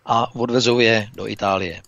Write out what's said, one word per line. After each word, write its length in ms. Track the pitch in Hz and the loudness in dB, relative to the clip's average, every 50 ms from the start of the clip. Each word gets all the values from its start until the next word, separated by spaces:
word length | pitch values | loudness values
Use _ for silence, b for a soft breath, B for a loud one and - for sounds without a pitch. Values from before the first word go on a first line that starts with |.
| B | B
a 300 | - 117 113 123 - - | -2 0 0 0 -2 -4
odvezou 440 | 123 120 120 120 127 113 120 120 123 | -4 -4 0 0 2 2 2 2 4
je 280 | 120 113 113 110 104 104 - | 4 4 2 2 0 -4 -8
do 120 | - 92 104 | -10 -10 -8
Itálie. 540 | 104 - 104 98 98 95 95 87 80 - - | -8 -4 -2 -2 0 0 -2 -6 -10 -12 -18